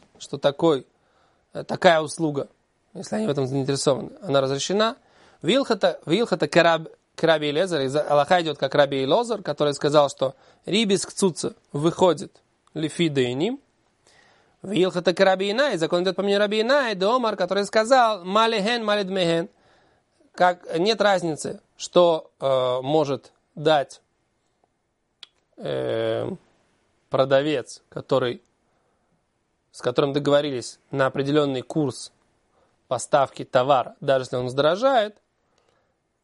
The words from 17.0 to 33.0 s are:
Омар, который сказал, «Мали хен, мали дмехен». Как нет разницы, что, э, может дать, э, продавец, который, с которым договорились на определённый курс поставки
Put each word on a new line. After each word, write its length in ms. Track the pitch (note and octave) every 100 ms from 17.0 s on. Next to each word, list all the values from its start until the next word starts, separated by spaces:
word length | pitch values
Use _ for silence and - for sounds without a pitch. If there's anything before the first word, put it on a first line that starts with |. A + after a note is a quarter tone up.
| F#3+
Омар, 300 | B3 A3+ -
который 280 | F3+ G3
сказал, 600 | G3 A3 A3 C4 A#3 G3+
«Мали 360 | F3+ G#3 A3+ A3+
хен, 240 | G3 A#3+
мали 180 | G#3+ G#3
дмехен». 460 | F#3 F#3+ E3+ E3 E3+ _ _ _ _ _ _ _ _
Как 440 | - F3+ F3+ - E3
нет 220 | G3 G#3+
разницы, 600 | G#3 F#3+ E3 C#3+ - G3+ _ -
что, 560 | - F3+ E3+ D#3+ - _
э, 400 | C3+ C3 B2+ B2+
может 500 | C3 D#3 C#3+ B2+ - _ _
дать, 460 | - D3+ D3+ C3 - _ _ _ _ _ _ _ _ _ _ _ _ - _ _ -
э, 720 | E3+ C3+ B2+ A2+ A2+ A2+ A#2 F#3+ _ _ _ _ _ _ _
продавец, 760 | C3+ C3+ C3+ D3 C#3+ - - _
который, 540 | - - C3+ B2 - _ _ _ _ _ _ _ _ _ _ _ _ _
с 100 | -
которым 320 | B2 B2 C#3+
договорились 680 | C#3+ C#3+ C#3+ D3 B2+ A2+ - _
на 160 | C#3 C3
определённый 560 | C#3+ C#3 D3+ C#3+ C3
курс 480 | - D#3+ C#3 - - _ _ _ _ _ _ _ -
поставки 560 | B2